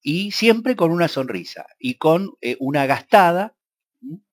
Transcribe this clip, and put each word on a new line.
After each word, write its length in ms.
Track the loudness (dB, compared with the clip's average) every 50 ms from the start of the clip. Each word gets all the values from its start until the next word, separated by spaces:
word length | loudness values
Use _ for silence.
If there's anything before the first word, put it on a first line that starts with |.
Y 300 | _ -4 -4 -4 -4 -6
siempre 440 | -4 2 2 2 2 2 0 -4 0
con 160 | 2 2 0
una 160 | 2 0 0
sonrisa 580 | -2 -2 -6 -6 -6 -8 -8 -10 -12 -16 -18 -18 -20 _ _
y 160 | -8 -8 -8
con, 380 | _ 2 2 2 2 0 -6 -12 _
eh, 160 | -8 -8 -6 -4
una 260 | -4 -2 -2 -2 0
gastada, 720 | 0 -2 -4 0 _ 6 6 6 6 2 0 -4 -6 _ _ _ _ _ _ _ _ _ _ -18
¿m? 160 | -18 -18 -18 _ _